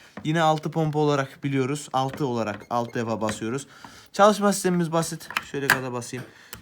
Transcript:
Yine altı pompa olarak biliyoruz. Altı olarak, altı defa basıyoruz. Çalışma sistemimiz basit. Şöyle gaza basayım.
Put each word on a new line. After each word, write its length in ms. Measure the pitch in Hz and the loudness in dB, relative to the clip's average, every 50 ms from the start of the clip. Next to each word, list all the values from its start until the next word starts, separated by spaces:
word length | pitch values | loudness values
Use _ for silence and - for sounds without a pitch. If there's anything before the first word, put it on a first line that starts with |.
| - - - - - | -20 -18 -18 -8 -4
Yine 180 | 151 156 170 | -2 2 4
altı 300 | 160 156 156 151 - 170 | 4 4 4 2 0 -4
pompa 280 | - 165 160 156 147 151 | -2 0 0 0 2 2
olarak 440 | 151 147 147 139 135 - - - - | 2 4 4 2 0 -2 -6 -6 -4
biliyoruz. 460 | 139 139 135 127 127 147 147 - - - | -2 0 2 2 0 -2 -4 -6 -2 -2
Altı 320 | 131 131 135 135 - 151 | 0 0 0 -2 -2 -2
olarak, 400 | 127 120 117 110 104 101 101 - - | -2 0 0 -2 -2 -4 -6 -6 -2
altı 240 | 117 120 120 117 - | -2 -2 -2 -2 -2
defa 280 | 127 113 117 113 101 | -4 -2 -2 -2 -2
basıyoruz. 460 | 110 107 - - 113 110 123 143 - - - - - - - - - - - | -2 -4 -4 -4 -4 -4 -4 -6 -8 -10 -20 -20 -20 -20 -20 -20 -20 -10 4
Çalışma 400 | - 196 214 202 190 202 202 196 | 6 6 6 6 6 2 2 2
sistemimiz 380 | 202 - 185 180 175 170 156 | 2 2 2 2 2 0 2
basit. 380 | 160 165 160 - 165 156 - - - - - - | 0 0 0 -2 -6 -10 -12 -8 -8 -8 -8 -6
Şöyle 160 | - 143 135 135 | -6 -4 2 2
gaza 260 | 131 131 127 127 123 | 2 2 2 -4 -6
basayım. 320 | 123 120 - 127 123 127 - - - - - - - | -6 -6 -6 -10 -10 -12 -12 -18 -20 -20 -20 -20 -20